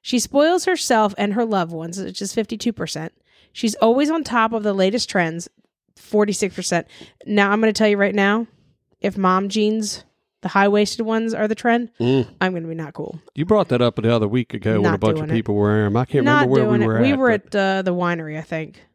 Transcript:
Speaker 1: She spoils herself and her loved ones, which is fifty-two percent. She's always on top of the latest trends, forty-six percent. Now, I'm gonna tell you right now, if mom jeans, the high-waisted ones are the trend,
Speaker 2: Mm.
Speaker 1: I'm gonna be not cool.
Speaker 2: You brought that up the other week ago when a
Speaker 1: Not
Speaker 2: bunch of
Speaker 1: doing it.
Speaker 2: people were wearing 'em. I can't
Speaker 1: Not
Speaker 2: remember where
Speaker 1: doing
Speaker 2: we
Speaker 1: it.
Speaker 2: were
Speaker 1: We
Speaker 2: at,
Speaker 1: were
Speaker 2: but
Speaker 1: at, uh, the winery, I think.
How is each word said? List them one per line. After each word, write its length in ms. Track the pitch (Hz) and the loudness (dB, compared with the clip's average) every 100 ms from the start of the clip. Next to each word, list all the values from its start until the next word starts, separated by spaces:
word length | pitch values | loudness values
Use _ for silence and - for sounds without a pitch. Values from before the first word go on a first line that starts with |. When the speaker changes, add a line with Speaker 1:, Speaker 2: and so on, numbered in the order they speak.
Speaker 1:
She 180 | - 254 | -2 -2
spoils 460 | - 277 311 359 | 0 2 2 2
herself 500 | 359 359 - 226 214 202 | 0 -2 0 2 2 0
and 160 | 202 | -4
her 100 | 208 | -2
loved 280 | 226 202 165 | -2 -2 -2
ones, 280 | 165 165 180 | -6 -10 -10
which 200 | 185 185 | -10 -10
is 100 | 196 | -8
fifty-two 380 | - 208 214 240 | -6 -6 -4 -4
percent. 400 | 214 160 - 160 _ _ _ _ | -4 -8 -8 -12 _ _ _ _
She's 220 | - 226 208 | -4 -4 2
always 340 | 226 247 294 | 2 4 2
on 140 | 320 | 0
top 280 | 285 240 226 | -2 0 0
of 100 | 226 | 0
the 80 | 208 | -2
latest 360 | 196 190 226 - | 0 0 0 -2
trends, 380 | 196 170 165 170 _ _ _ _ _ | -2 -2 -4 -12 _ _ _ _ _
forty-six 580 | - 214 208 190 196 | -4 0 0 0 -4
percent. 320 | - 180 175 - - - _ - | -4 -4 -4 -4 -18 -20 _ -2
Now, 240 | 208 202 | 2 2
I'm 100 | 208 | 2
gonna 120 | 220 | 2
tell 160 | 208 214 | 2 2
you 80 | 202 | 2
right 160 | 196 | 0
now, 320 | 202 196 208 233 _ _ _ _ _ | 2 2 0 -2 _ _ _ _ _
if 160 | 196 196 | -6 0
mom 320 | 190 185 202 | 2 2 0
jeans, 560 | 208 214 220 208 - - _ _ _ | 0 0 0 -4 -8 -16 _ _ _
the 60 | 180 | -2
high-waisted 560 | 196 202 208 208 - 220 | 2 4 4 0 -2 -2
ones 260 | 226 226 | -2 -2
are 120 | 220 214 | -2 -4
the 60 | |
trend, 360 | 220 247 233 240 _ | -2 0 0 -2 _
Speaker 2:
Mm. 260 | 120 135 120 - | 0 2 0 -4
Speaker 1:
I'm 120 | 185 | -4
gonna 140 | 180 165 | -4 -8
be 60 | |
not 200 | 165 156 | -10 -10
cool. 260 | - 151 165 _ | -12 -12 -12 _
Speaker 2:
You 100 | - | -8
brought 240 | 165 214 190 | 0 2 2
that 120 | 123 | 2
up 160 | 120 - | 2 2
the 160 | 110 | 2
other 120 | 117 107 | 2 2
week 240 | 120 120 | -2 -4
ago 260 | 117 110 110 | -4 0 2
when 60 | 98 | 2
a 40 | |
Speaker 1:
Not 80 | 98 | 2
Speaker 2:
bunch 120 | 107 | 0
of 140 | 156 156 | 0 0
Speaker 1:
doing 40 | |
it. 20 | |
Speaker 2:
people 220 | 117 107 | -2 0
were 140 | 104 104 | 0 2
wearing 180 | 107 104 | 4 2
'em. 100 | 107 | 0
I 80 | |
can't 200 | 127 143 | 0 2
Speaker 1:
Not 240 | 135 - 123 | 4 4 4
Speaker 2:
remember 40 | |
where 120 | 131 | 4
Speaker 1:
doing 160 | - 117 | 4 2
Speaker 2:
we 40 | |
Speaker 1:
it. 40 | 113 | 2
Speaker 2:
were 120 | 110 | 2
Speaker 1:
We 120 | 254 | 2
Speaker 2:
at, 60 | 277 | 2
Speaker 1:
were 200 | 262 214 | 2 0
Speaker 2:
but 160 | - | -2
Speaker 1:
at, 240 | 202 190 190 | -2 0 0
uh, 40 | |
the 120 | 190 | -2
winery, 420 | 180 175 175 160 156 | 0 -2 -2 -6 -10
I 40 | |
think. 400 | 156 165 156 - _ | -8 -8 -8 -16 _